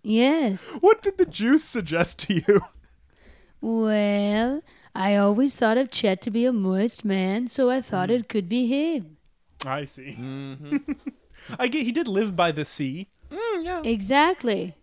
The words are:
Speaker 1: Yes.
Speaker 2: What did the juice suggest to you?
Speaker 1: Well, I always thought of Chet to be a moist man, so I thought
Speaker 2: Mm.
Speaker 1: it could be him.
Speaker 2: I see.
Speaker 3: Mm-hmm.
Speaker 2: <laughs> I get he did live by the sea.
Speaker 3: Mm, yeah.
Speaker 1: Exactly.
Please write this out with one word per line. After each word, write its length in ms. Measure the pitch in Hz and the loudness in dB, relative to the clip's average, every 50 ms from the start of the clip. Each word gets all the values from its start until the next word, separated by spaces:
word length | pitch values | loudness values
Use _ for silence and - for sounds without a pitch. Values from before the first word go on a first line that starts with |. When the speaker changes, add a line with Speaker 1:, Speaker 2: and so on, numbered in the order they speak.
Speaker 1:
Yes. 680 | - 208 220 226 240 269 302 330 294 214 190 185 - - - 247 | -2 0 2 4 4 4 4 2 2 0 -2 -4 -8 -12 -6 4
Speaker 2:
What 220 | - 392 440 - | 6 6 6 6
did 160 | - 403 392 | 2 -4 2
the 80 | - 359 | 2 0
juice 380 | - - - 208 240 277 311 - | 0 2 -2 4 4 4 4 4
suggest 560 | - - 240 190 143 156 170 170 - - - | 0 -2 -4 -2 0 0 0 0 0 -2 -8
to 140 | - - 202 | -4 0 0
you? 260 | 165 - - 208 196 - - _ - - _ _ _ _ _ _ _ - - - _ _ _ _ _ | 2 4 6 4 4 4 0 _ -20 -20 _ _ _ _ _ _ _ -20 -20 -20 _ _ _ _ _
Speaker 1:
Well, 1000 | - 220 226 226 220 214 214 208 208 202 202 202 202 202 208 214 233 247 269 302 - - - _ - - _ | -4 -2 0 0 0 2 2 2 2 2 2 0 0 0 2 2 0 0 -2 -4 -8 -12 -20 _ -20 -14 _
I 200 | - 190 202 202 | -2 0 2 4
always 400 | 202 202 202 208 220 269 277 - | 4 4 4 4 4 2 0 2
thought 200 | - 240 214 220 | 2 2 2 4
of 140 | 247 277 233 | 2 0 -2
Chet 300 | - - - 202 190 190 | -2 0 0 0 0 0
to 100 | - 240 | -4 -4
be 140 | 202 233 240 | 0 2 2
a 80 | 262 247 | 2 2
moist 500 | 214 190 185 185 190 208 240 - - - | 2 0 0 0 0 0 -2 -2 -4 -2
man, 420 | 208 190 190 185 185 196 226 247 | -2 0 0 0 0 0 -2 -4
so 220 | 233 - - 262 247 | -4 0 0 2 2
I 120 | 254 262 | 2 0
thought 280 | 233 - - 185 180 190 | -2 -4 -2 -2 0 2
Speaker 2:
Mm. 100 | 233 247 | 0 0
Speaker 1:
it 100 | 220 _ | 0 _
could 180 | - 214 185 170 | -4 -4 -2 -2
be 180 | 220 247 254 | -2 0 0
him. 500 | 233 262 277 302 330 330 285 175 156 156 _ _ _ _ _ _ _ _ _ - | 0 0 0 0 0 -2 -4 -6 -10 -18 _ _ _ _ _ _ _ _ _ -6
Speaker 2:
I 200 | 131 135 147 147 | -4 -4 -4 -6
see. 260 | 135 - 135 131 139 110 113 | -10 -14 -18 -16 -16 -14 -12
Speaker 3:
Mm-hmm. 580 | 123 131 135 135 139 135 135 139 151 143 294 285 - - 285 - _ 285 - _ | -12 -10 -10 -10 -10 -12 -14 -14 -8 -4 -4 -4 -4 -6 -10 -8 _ -14 -14 _
Speaker 2:
<laughs> 400 | _ _ - - - - 220 - | _ _ -20 -20 -18 -16 -4 -2
I 80 | 254 | -2
get 160 | 254 240 311 254 | -2 0 -2 -2
he 80 | 233 | -2
did 160 | 233 320 339 | -2 -2 -2
live 280 | 240 190 196 220 208 185 | 0 0 0 0 0 0
by 160 | 170 175 170 | 0 0 0
the 140 | 151 151 147 | 0 -4 -6
sea. 440 | - - - 147 131 135 170 196 _ _ _ - - | -6 -6 -6 -6 -6 -6 -8 -12 _ _ _ -20 -14
Speaker 3:
Mm, 320 | 285 359 453 466 427 349 330 | -10 -6 -4 -4 -4 -4 -4
yeah. 180 | 349 370 339 302 | -6 -6 -6 -2
Speaker 1:
Exactly. 920 | 226 233 214 196 196 262 285 302 339 370 - - 233 208 185 180 180 - _ | -4 -4 -2 -2 0 2 4 4 2 0 0 -2 -2 -2 -2 -4 -8 -12 _